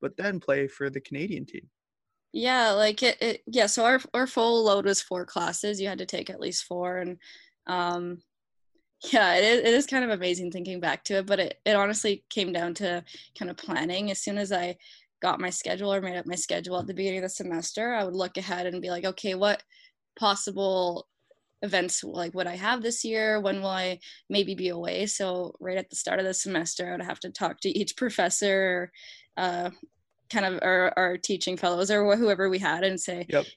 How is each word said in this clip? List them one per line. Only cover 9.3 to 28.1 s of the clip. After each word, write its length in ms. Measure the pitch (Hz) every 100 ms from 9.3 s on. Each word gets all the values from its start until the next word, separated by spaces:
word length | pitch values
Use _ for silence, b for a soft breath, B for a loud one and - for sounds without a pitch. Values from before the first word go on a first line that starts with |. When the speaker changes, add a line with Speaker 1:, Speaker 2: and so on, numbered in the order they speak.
| 180
Speaker 2:
it 80 | 208
is, 140 | 240
it 120 | 226 240
is 120 | 285
kind 180 | 269 247
of 60 |
amazing 400 | 202 180 180 175
thinking 280 | 180 180 180
back 220 | 165 - -
to 100 | 196
it, 80 | 196
but 120 | 196
it, 220 | 175 - -
it 100 | 208
honestly 500 | 202 214 214 202 _
came 240 | - 180
down 200 | 175 175 170
to 280 | 196 175 175 B B -
kind 140 | 180
of 60 | 180
planning. 540 | - 160 160 185 208
As 100 | 190
soon 160 | - 202
as 120 | 196
I 260 | 185 175 180 b b b _
got 180 | 185 -
my 80 | 185
schedule 420 | - - 185 202
or 80 | 196
made 160 | 185 180
up 100 | 170
my 80 | 175
schedule 420 | - 175 175 180
at 80 | 175
the 60 | 185
beginning 240 | 190 185
of 40 |
the 60 | 185
semester, 640 | - 180 330 - - 233
I 100 | 233 190
would 100 | 180
look 220 | 180 190
ahead 300 | 190 180 180
and 140 | 180
be 80 | 175
like, 140 | 175 190
"Okay, 300 | 190 202 185
what 280 | 202 202 - b b _ _ -
possible 880 | 214 196 - 196 196 185 175 175 - _ _ _ _ _
events, 400 | 208 190 175 -
like, 300 | - 175 170 175
would 120 | 175
I 80 | 180
have 260 | 202 247
this 220 | 226 233 226
year? 340 | 220 220 214
When 200 | 196 196
will 80 | 190
I 300 | 190 185 180 B B _
maybe 260 | 202 196 180
be 140 | 180
away?" 380 | 170 175 180 208
So 480 | - 190 180 175 -
right 160 | 185 185
at 120 | 185
the 40 | -
start 220 | - 185
of 60 | 190
the 80 | 185
semester, 540 | 196 175 165 - 180
I 40 | 175
would 80 | 180
have 140 | -
to 100 | 185
talk 300 | - 175 -
to 80 | 196
each 280 | 196 202 -
professor, 920 | 247